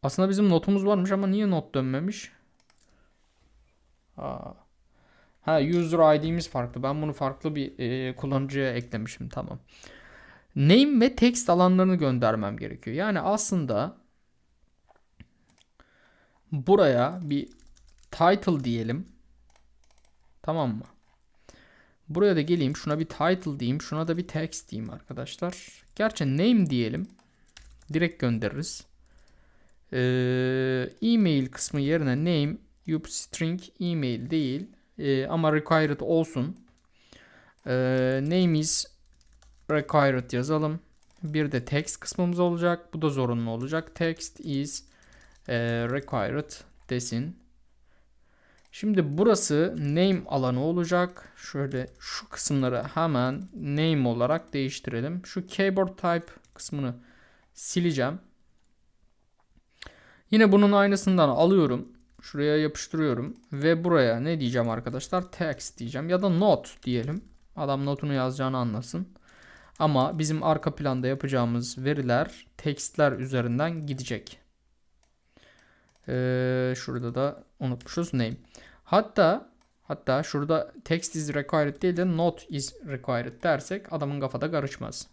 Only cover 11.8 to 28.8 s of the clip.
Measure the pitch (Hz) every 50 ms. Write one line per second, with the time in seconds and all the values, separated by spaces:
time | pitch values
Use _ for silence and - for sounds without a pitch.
11.8 | 185 190 185 175 151 135 127 123 120 110 110 110 104 101 104 - 113 107 - -
12.8 | - 113 113 147 190 214 202 175 - 180 208 214 - - 196 180 151 123 113 101
13.8 | 123 175 - - _ _ _ _ _ _ _ _ _ _ _ _ _ _ _ _
14.8 | _ _ _ _ _ _ _ _ - _ _ _ _ _ _ _ _ _ _ _
15.8 | - _ _ _ _ _ _ _ _ _ _ _ _ _ 160 147 123 185 196 208
16.8 | 185 147 127 120 123 143 170 185 175 147 143 143 - - - _ _ - - _
17.8 | _ - - _ - _ - - 165 175 196 196 - 190 175 143 127 123 117 113
18.8 | 113 113 120 151 190 - - _ _ _ _ _ _ _ _ _ _ _ _ _
19.8 | _ _ _ _ _ _ _ _ _ _ _ _ - - 156 165 147 123 110 107
20.8 | - - _ _ _ _ _ _ _ _ _ _ _ - - - - _ _ _
21.8 | _ _ _ _ _ - 151 170 202 208 208 165 143 156 175 170 147 131 151 -
22.8 | - 156 147 151 160 160 - - 147 170 185 180 - 160 143 139 127 117 131 151
23.8 | - - 156 151 160 160 165 170 180 180 - 156 160 156 - - - - - 113
24.8 | 110 - - - - _ 131 127 123 139 - - - 175 180 - - - - -
25.8 | - _ _ - 208 220 220 - 165 135 131 143 180 233 254 220 185 147 139 123
26.8 | 117 110 123 156 190 - - _ _ _ _ _ _ _ _ - - - - -
27.8 | - - 151 160 175 165 170 - - 123 117 113 113 101 - 135 160 - - -